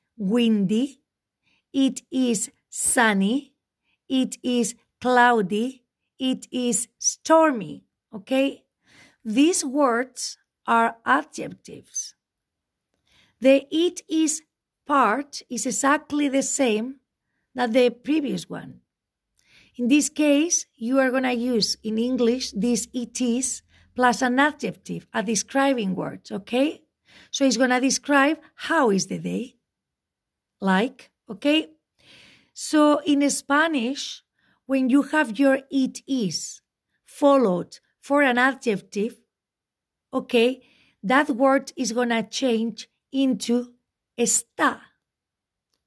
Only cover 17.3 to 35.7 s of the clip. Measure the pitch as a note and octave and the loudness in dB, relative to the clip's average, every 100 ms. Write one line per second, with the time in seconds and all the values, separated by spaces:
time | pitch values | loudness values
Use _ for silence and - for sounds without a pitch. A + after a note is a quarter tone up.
17.3 | _ _ B3+ B3 B3+ B3 A#3+ - D#4 C#4 | _ _ -4 0 4 2 0 -2 -2 -2
18.3 | F3+ - - - B2 _ _ _ _ _ | -6 -8 -14 -14 -20 _ _ _ _ _
19.3 | _ _ _ _ - A#3+ D4 C#4+ - D4+ | _ _ _ _ -4 2 2 2 0 2
20.3 | C#4+ E4+ - - - A3+ C4+ C4 C4 C4 | 4 2 -2 -6 -10 -2 0 2 0 -2
21.3 | B3 B3 A#3 - - A3 A3 A#3+ B3+ A#3 | -2 0 0 -2 -4 -4 -2 -2 0 0
22.3 | B3+ - G3+ A#3 A#3 - B3+ A#3 - B3 | 0 -4 -4 -2 -2 -4 -8 -8 -4 -2
23.3 | A#3+ C4 - _ _ _ - B3 A#3+ B3+ | -2 -4 -8 _ _ _ 0 0 2 0
24.3 | B3+ D4 C#4+ G3+ - - E3+ - A3+ G#3 | 0 0 -2 -8 -10 -12 -12 -8 -6 -4
25.3 | G#3+ - C4+ C#4 B3+ G3 F3+ - F#3 - | -4 -2 0 0 0 -2 -4 -8 -10 -12
26.3 | G#3+ G3 A#3+ D4 - _ _ _ - - | -12 -4 -2 -2 -4 _ _ _ -20 -10
27.3 | - C4+ A3 B3+ B3+ C4 - - C#4+ C#4 | 0 2 2 2 2 0 -2 0 2 2
28.3 | D#4+ - - - D#4+ B3 F#3+ - F3 F3 | 0 -8 -12 -2 0 2 0 -2 -8 -6
29.3 | F#3 B3 _ _ _ _ _ _ _ _ | -6 -8 _ _ _ _ _ _ _ _
30.3 | _ _ - F#3+ F#3+ B3 - - _ - | _ _ -6 0 0 0 -6 -20 _ -20
31.3 | G3+ C#4+ D#4 D#4 _ _ _ _ - - | -4 0 0 -2 _ _ _ _ -20 -20
32.3 | _ _ - - D#4 D4 D4 D4+ C#4+ C#4+ | _ _ -14 0 4 4 4 2 2 2
33.3 | - - C#4+ E4 D4 A3+ C#4 - - _ | -2 -2 0 0 -2 -4 -6 -10 -14 _
34.3 | _ _ _ - C4+ C4 C#4 C4+ D#4 D4 | _ _ _ -4 0 2 2 2 0 0
35.3 | G#3 C#4 C4+ - | 2 2 2 -2